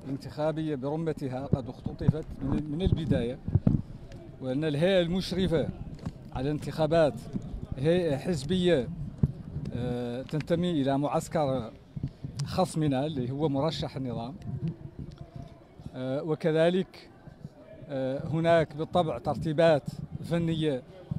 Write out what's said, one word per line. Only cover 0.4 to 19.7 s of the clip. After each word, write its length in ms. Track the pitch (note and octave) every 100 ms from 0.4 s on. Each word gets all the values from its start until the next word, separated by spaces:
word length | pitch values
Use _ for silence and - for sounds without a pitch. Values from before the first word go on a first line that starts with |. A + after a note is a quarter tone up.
| D#3 D3+ D#3 C#3
برمتها 680 | C3+ D#3+ D#3+ D3 C3+ B2+ C#3
قد 220 | C#3 A#2+
اختطفت 580 | - - - - D3+ D#3 -
من، 280 | C3+ D3+ D3+
من 120 | D3+
البداية، 560 | F#3 - E3 C3 A#2+ C3+ - - - - - - - - - -
وأن 240 | C3 C3+
الهيئة 360 | D#3 C#3+ F3+ F#3+
المشرفة 680 | E3+ F#3 - F3+ F3 D#3+ D#3 - - - - - -
على 180 | B2+ C#3
الانتخابات 640 | D3+ C#3+ D#3+ D3+ E3 D3 - - - - - - -
هيئة 400 | D3+ F3+ E3 C3+
حزبية، 720 | E3 D#3 C#3+ F3+ F3+ D3+ A2+ - C#3+ - - - - - -
آه، 480 | A#2+ B2 B2 A#2+ B2
تنتمي 480 | B2+ D3+ - E3+ F3+
إلى 280 | D#3 C3+ C3+
معسكر 720 | D3 D#3+ - E3+ C#3 C3 A2 - - - - - - -
خصمنا 600 | - F#3+ F3+ E3 D3+ C3 D#3
اللي 240 | C#3+ B2
هو 180 | C#3 D#3
مرشح 480 | C#3 D#3 D#3 D3+ C3+
النظام. 380 | C3 A2+ A#2 F3 - - - - - - - - - - - - - - -
آه، 280 | C3 C3 C#3
وكذلك، 880 | E3 D3+ E3+ D#3+ E3+ F#3 F3 - - - - - - - - - -
آه، 380 | C3+ C3 C#3 -
هناك 500 | D#3 E3 E3+ D3+ D3
بالطبع 420 | D#3 F3+ D#3 A#2+
ترتيبات 640 | D3+ C#3+ D#3+ D3+ E3